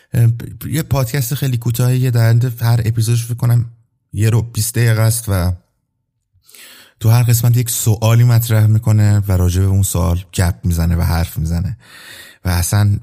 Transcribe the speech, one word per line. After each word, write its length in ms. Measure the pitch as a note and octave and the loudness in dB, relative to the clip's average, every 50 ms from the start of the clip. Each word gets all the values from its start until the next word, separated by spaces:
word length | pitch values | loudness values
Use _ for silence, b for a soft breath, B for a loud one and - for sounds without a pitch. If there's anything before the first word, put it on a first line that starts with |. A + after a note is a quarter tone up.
| B B - A#2 A#2 A#2 A#2 A#2 - - - - - - | B B 0 2 2 2 2 -2 -6 -12 -14 -12 -10 -6
یه 120 | B2+ D#3+ | -6 -6
پادکست 520 | D#3+ - C#3+ C#3 B2+ A#2 - C#3+ A#2+ - D3 | -4 -2 -2 -2 -2 -2 -2 -4 -4 -4 -4
خیلی 220 | - C#3+ C3+ B2 | -4 -4 -4 -4
کوتاهی 540 | A#2 A#2 B2 A#2 B2 B2 B2 B2+ B2+ B2+ B2+ | -4 -4 -4 -2 0 0 0 0 0 0 0
در 200 | A#2 A#2 A2+ A2+ | 2 2 2 4
حد 320 | A#2 A#2 B2 B2+ A#2 - | 4 2 2 0 -2 -2
هر 180 | A2+ A#2 A#2+ A#2+ - | 0 0 0 0 0
اپیزودش 400 | A2+ A#2 A#2 G#2+ A2+ A#2+ A#2 A#2 | 0 -2 0 0 0 0 -2 -2
فکر 100 | - A#2+ | -6 -6
کنم 360 | - B2 A#2+ A#2 A#2+ A#2 - - _ _ _ _ _ _ _ | -4 0 0 0 0 0 -4 -8 _ _ _ _ _ _ _
یه 180 | - G2 A2 A2 | -4 -2 0 2
رو 120 | A2 A2+ | 2 0
بیست 320 | A2+ A#2 - G#2+ G#2+ - - | 0 -2 -4 -6 -6 -4 -2
دقیقه 260 | A2+ A#2+ A#2 A2 G#2+ | 0 2 2 2 2
است 240 | A2+ A2+ A2 - - G2+ | 2 0 0 -2 -4 -2
و 240 | G2 F2+ F2 F2+ F2+ - _ _ _ _ _ _ _ _ _ _ _ _ _ _ _ _ B B B B B B B B B B B _ | -2 0 0 -2 -4 -6 _ _ _ _ _ _ _ _ _ _ _ _ _ _ _ _ B B B B B B B B B B B _
تو 100 | A2+ A2+ | 0 2
هر 120 | A#2 B2 | 2 4
قسمت 340 | A#2+ A#2+ A#2 A#2 A#2 A#2+ A#2 | 4 2 2 2 2 2 2
یک 140 | B2 A#2+ A#2 | 2 0 -2
سوالی 540 | - - - A#2 G#2 G#2+ A2+ A2 A#2 A#2 A#2+ | -6 -2 0 0 0 2 2 2 4 4 4
مطرح 420 | B2 A#2 A2+ A#2 - A2 G#2+ G#2+ | 4 4 2 2 2 2 2 4
می‌کنه 560 | A2 A2 G#2+ - A2 G#2+ G#2+ G#2 G#2 G#2 G2+ G2 G2+ | 2 2 2 2 2 2 2 4 2 2 2 0 0
و 40 | |
راجع 280 | F#2 F2+ F2+ F2+ E2+ F#2+ | 0 0 0 0 2 0
به 60 | G2 | 0
اون 160 | F#2+ F#2+ G2 | 2 2 2
سوال 420 | F#2+ - - F2 F2 F2 F2 F2 - - - | 0 0 -2 -2 -2 -2 -2 -4 -6 -6 -4
گپ 200 | - F2+ E2+ - - - | -2 -2 -2 -2 -2 -4
می‌زنه 320 | F2+ E2 D#2+ E2 E2+ E2+ | -2 -2 0 0 0 0
و 60 | E2 | 0
حرف 360 | E2+ E2 E2 E2 E2 - - D2+ | 0 -2 -2 -2 -4 -4 -6 -6
می‌زنه 400 | D#2 D#2+ E2+ E2+ F#2 - A2 B B B B B B B B B B B B B - | -4 -4 -4 -4 -4 -6 -8 B B B B B B B B B B B B B -6
و 40 | F#2 | -4
اصلاً، 500 | F2 F2 E2+ - G#2 G2+ G#2 G#2 G2+ - | -2 -2 -2 0 0 0 2 0 0 -2